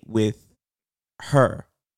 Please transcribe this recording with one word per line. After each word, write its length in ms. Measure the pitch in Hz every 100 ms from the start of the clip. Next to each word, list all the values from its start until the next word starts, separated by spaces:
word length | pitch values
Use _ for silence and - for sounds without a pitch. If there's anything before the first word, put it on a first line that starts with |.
| -
with 400 | 110 107 - _ _ _ _ _ _ _ -
her. 460 | - 143 123 - - _ _